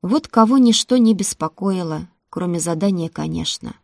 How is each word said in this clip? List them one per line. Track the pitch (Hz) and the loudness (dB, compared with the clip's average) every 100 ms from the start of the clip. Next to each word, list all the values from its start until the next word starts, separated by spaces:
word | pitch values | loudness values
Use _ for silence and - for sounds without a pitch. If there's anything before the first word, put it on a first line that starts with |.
Вот | 180 277 311 | 0 -2 0
кого | - 220 269 | 2 4 6
ничто | 247 220 - 254 | 4 4 2 2
не | 226 220 | 4 2
беспокоило, | 196 - 160 - 196 190 175 156 170 _ _ | -2 -6 -8 -4 -4 -2 -4 -8 -10 _ _
кроме | - 180 170 | -6 -4 -4
задания, | 165 165 202 185 165 | -4 -2 0 -2 -4
конечно. | - 156 165 165 - 117 - | -6 -6 -6 -6 -8 -12 -16